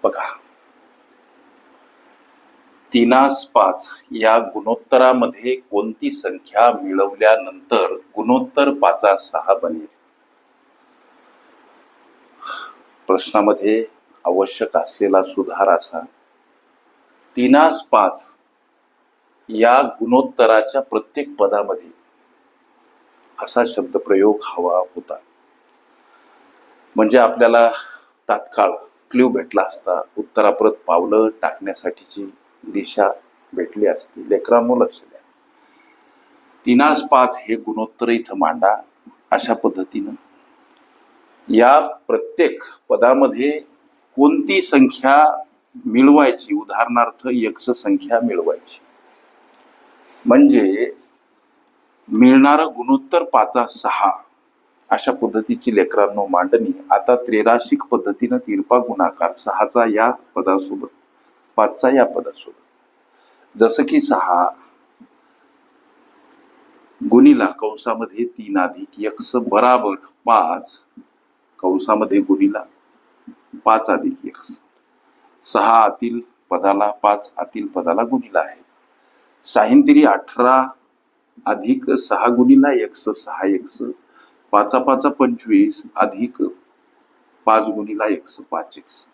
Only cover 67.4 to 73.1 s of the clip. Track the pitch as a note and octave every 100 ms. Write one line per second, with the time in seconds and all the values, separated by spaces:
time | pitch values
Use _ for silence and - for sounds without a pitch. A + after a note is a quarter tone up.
67.4 | G2 - G#2+ G2+ - A2+ A2+ G2+ A#2+ -
68.4 | G#2 G2 F2+ F2+ F#2+ - G#2 - - B2
69.4 | A#2 G2+ B2 B2+ G#2+ F#2+ - _ - A2+
70.4 | E2+ F2+ - - _ - _ _ _ _
71.4 | _ _ F#2 F#2+ F#2 G#2+ G#2+ G2 F#2+ F#2+
72.4 | G2 G#2 - _ _ _ _